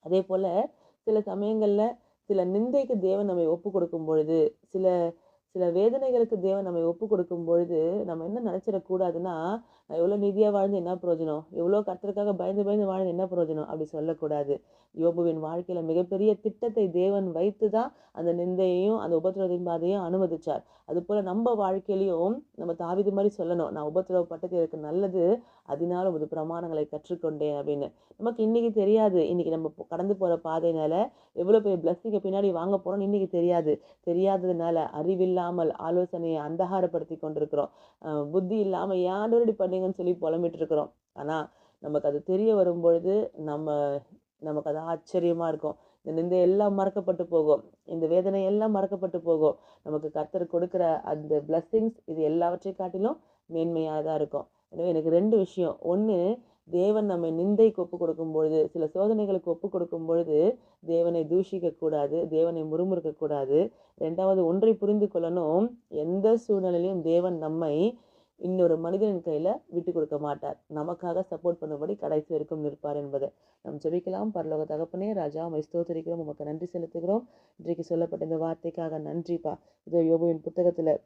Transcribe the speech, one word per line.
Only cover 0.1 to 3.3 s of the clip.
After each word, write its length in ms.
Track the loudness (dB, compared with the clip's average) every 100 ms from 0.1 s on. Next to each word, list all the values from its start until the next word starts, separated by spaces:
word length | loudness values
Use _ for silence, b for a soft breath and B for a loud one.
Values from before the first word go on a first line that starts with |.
| 0
போல 220 | 2 0 2 0 -2 b b b 0
சில 120 | 0
சமயங்கள்ல 640 | 0 -4 -2 2 2 4 2 -2 b b _
சில 140 | 2
நிந்தைக்கு 540 | 4 2 2 2 2 2
தேவன் 280 | 2 2
நம்மை 200 | 2